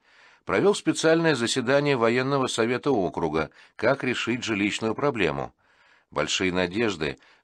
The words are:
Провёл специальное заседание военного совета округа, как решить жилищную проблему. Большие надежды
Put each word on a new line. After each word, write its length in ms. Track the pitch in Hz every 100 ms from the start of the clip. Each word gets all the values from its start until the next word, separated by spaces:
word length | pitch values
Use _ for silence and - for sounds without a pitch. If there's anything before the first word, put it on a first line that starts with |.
| _ - - _
Провёл 300 | - 98 190
специальное 600 | 196 156 143 160 165 165
заседание 640 | 131 117 135 117 143 147 131
военного 500 | 113 123 131 139 127
совета 440 | - 117 123 147
округа, 600 | 117 85 - 80 78 73 - - -
как 260 | 110 139
решить 400 | 127 113 110 123
жилищную 520 | 98 101 101 - 113
проблему. 600 | - 143 117 82 69 60 - _ _ _ _ _
Большие 420 | - 76 - 92
надежды 640 | 90 90 101 113 82 73 67 _ _